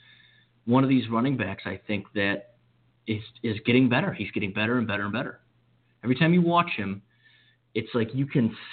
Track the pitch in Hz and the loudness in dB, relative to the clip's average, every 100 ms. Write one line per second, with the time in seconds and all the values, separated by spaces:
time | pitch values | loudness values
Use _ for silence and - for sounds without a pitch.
0 | _ _ _ _ _ _ - 127 135 131 | _ _ _ _ _ _ 2 4 6 2
1 | 110 113 135 127 98 95 - 101 - 104 | 2 0 0 0 -4 -6 -8 -10 -6 -6
2 | - 104 98 101 - _ _ _ _ _ | -4 -2 -2 -2 -8 _ _ _ _ _
3 | - 107 - - 117 107 - 123 131 127 | -6 -6 -6 -8 -6 -2 2 4 4 2
4 | 165 - 101 - 101 107 110 123 107 101 | -2 -4 -6 -4 -4 -2 -2 0 -2 -4
5 | 104 110 160 - _ _ _ _ _ _ | -4 -6 -8 -12 _ _ _ _ _ _
6 | 120 127 160 180 170 170 170 - 98 98 | -2 2 6 6 4 2 2 -4 -6 -8
7 | - _ _ _ _ _ _ - - 120 | -12 _ _ _ _ _ _ -8 -4 -2
8 | 113 131 139 - 113 - - | -2 -2 0 2 0 -2 -10